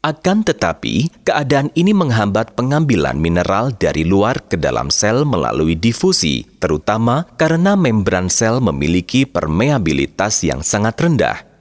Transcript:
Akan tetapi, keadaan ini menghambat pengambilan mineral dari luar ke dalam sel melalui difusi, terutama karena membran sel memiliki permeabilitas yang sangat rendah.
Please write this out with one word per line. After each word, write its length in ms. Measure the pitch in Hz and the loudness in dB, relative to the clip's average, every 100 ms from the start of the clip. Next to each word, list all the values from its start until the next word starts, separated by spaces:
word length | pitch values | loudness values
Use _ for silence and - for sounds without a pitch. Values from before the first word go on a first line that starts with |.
| 151 | -6
Akan 400 | 151 180 208 214 | -2 0 0 0
tetapi, 640 | 160 87 82 57 67 160 - - | 0 -2 -2 -4 -2 -2 -4 -4
keadaan 480 | - 139 143 143 | -2 0 0 0
ini 160 | - 180 | 0 2
menghambat 640 | 202 156 113 104 101 117 | 2 2 0 0 -2 -4
pengambilan 640 | - 127 147 156 104 69 65 | -4 -2 0 2 0 0 0
mineral 560 | 82 85 87 98 127 | 0 0 0 0 -2
dari 320 | 117 85 73 80 | -2 -2 0 0
luar 320 | 98 101 - - | 2 2 -2 -6
ke 80 | |
dalam 400 | 87 71 60 67 | -2 -2 -2 -2
sel 320 | - 107 117 147 | 0 0 0 0
melalui 480 | 101 62 60 80 | 0 0 0 0
difusi, 720 | 82 113 117 185 185 82 62 - _ | 2 0 0 0 2 0 -2 -6 _
terutama 640 | 90 76 - 107 117 131 170 - | -2 -2 -2 0 2 0 -4 -2
karena 320 | 160 165 185 | 0 2 2
membran 560 | 202 151 110 95 92 92 | 2 2 2 0 0 0
sel 320 | - 113 123 | 0 0 2
memiliki 640 | 107 69 73 90 - 127 135 | 0 0 0 0 0 -2 0
permeabilitas 1200 | 85 78 80 131 139 82 69 69 - 101 - 80 | -2 -2 0 2 2 0 0 -2 -2 -2 0 -2
yang 160 | 65 | -4
sangat 400 | - 107 107 - | -4 -2 -2 0
rendah. 400 | 170 139 69 - - _ | 0 2 0 -4 -12 _